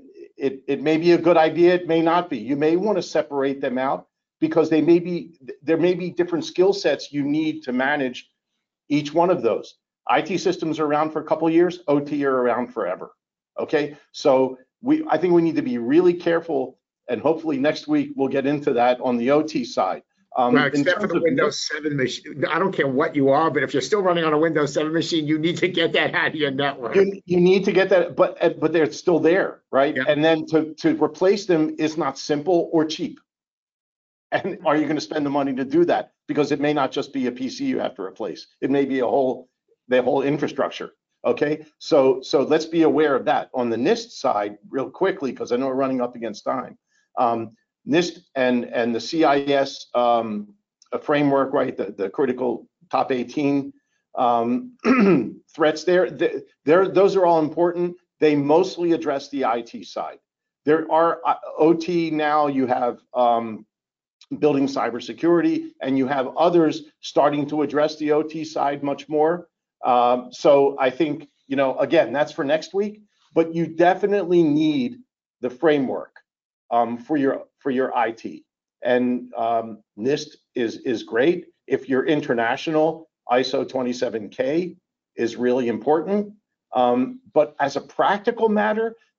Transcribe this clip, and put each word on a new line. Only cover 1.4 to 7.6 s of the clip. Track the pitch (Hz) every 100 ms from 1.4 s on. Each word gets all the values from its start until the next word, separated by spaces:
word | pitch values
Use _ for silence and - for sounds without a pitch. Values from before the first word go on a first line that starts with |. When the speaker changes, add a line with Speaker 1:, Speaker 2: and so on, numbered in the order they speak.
| 160 156 175
Speaker 1:
It | 180 170
may | 165
not | 165 175 175
be. | 127
You | 110 139
may | 156 175
want | 214 185
to |
separate | 175 160 - 143 135 135
them | 139 127
out | 135 175 - _ _ -
because | 156 - 156
they | 160
may | 151 170
be, | 175 175 120 - 131 -
there | 151 160
may | 180 175
be | 180
different | - 175 160 -
skill | - 185
sets | 196 160 139 -
you | 143
need | 139 151 156 156